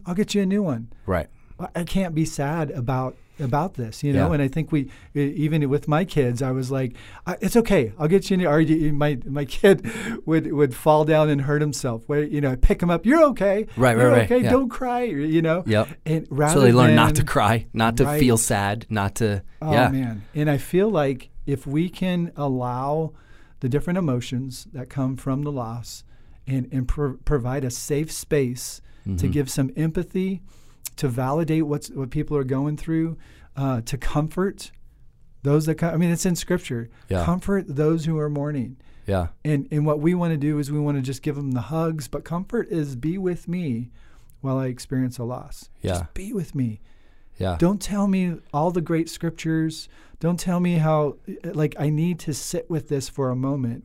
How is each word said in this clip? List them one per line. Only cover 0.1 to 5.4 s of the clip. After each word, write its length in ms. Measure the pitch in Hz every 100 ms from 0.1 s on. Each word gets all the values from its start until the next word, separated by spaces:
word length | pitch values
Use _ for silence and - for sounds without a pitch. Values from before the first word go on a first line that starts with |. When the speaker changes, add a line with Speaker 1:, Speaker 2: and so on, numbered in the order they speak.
Speaker 1:
get 220 | 175 208 208
you 60 |
a 40 | 190
new 160 | 202
one." 300 | 185 113 117 - -
Speaker 2:
Right. 220 | 90 - - - -
Speaker 1:
I, 100 | -
I 100 | 165 170
can't 280 | 190 185
be 120 | 156 156
sad 440 | - 143 165 147
about, 440 | 147 120 127 131 - - -
about 360 | 135 143 180 135
this, 280 | 113 -
you 80 | 143
know? 160 | 139 165
Speaker 2:
Yeah. 60 |
Speaker 1:
And 80 | 151
I 60 | 135
think 240 | 160 147
we, 180 | 156 135 - - 143
e-, 60 |
even 460 | 143 147